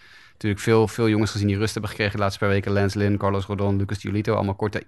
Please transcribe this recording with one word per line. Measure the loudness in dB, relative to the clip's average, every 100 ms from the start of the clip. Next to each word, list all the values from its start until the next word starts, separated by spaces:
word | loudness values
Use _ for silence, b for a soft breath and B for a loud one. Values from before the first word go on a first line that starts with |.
| B B B
Natuurlijk | B -4 -2
veel, | 4 4 4
veel | 2 2
jongens | 4 2
gezien | 0 0
die | 2
rust | -2
hebben | -4 -8
gekregen | -2 -2
de | 0
laatste | -2 0
paar | 0
weken. | 0 0
Lance | 0 0 2
Lynn, | 0 2
Carlos | 0 -2
Rodon, | -4 -2 0 0
Lucas | -2 -4
Giolito. | -4 -4 0
Allemaal | 0 0
korte | -2 -4 -4